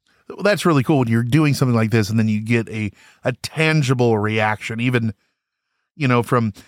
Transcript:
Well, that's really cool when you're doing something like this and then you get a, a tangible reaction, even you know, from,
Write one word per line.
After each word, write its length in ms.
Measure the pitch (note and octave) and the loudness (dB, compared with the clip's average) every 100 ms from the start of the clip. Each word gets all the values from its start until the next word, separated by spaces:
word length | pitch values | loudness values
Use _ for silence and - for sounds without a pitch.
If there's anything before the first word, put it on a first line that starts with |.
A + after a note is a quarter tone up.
| _ _ - | _ _ -20
Well, 140 | - | -4
that's 220 | G3 F#3+ F3+ | -2 0 2
really 180 | D3 | 2
cool 160 | B2 D3 | 2 0
when 80 | A#2+ | 2
you're 140 | A2+ | 0
doing 300 | A#2+ D3 D3+ | 2 2 2
something 220 | C3+ C3 A#2 | 2 0 2
like 160 | A2 | 2
this 180 | A2+ G2+ | 0 0
and 80 | A2 | 0
then 120 | A2 | 0
you 100 | G#2+ | -2
get 280 | A2 A#2 G#2+ | -2 -2 -2
a, 220 | A2 G#2 - - _ B2+ | -6 -8 -8 -20 _ -8
a 80 | |
tangible 840 | B2+ - D3+ D#3+ D#3+ B2+ B2+ A#2+ G#2+ | -6 -10 -4 0 0 0 0 2 2
reaction, 640 | G#2+ A2 G#2+ G#2+ - A2+ | 0 0 -2 -2 -8 -4
even 340 | B2 B2 A2 - _ _ _ _ _ _ _ - | -2 0 -2 -6 _ _ _ _ _ _ _ -6
you 100 | C3+ | 0
know, 160 | B2 | 0
from, 300 | A2+ B2 A2+ - | 2 0 0 -6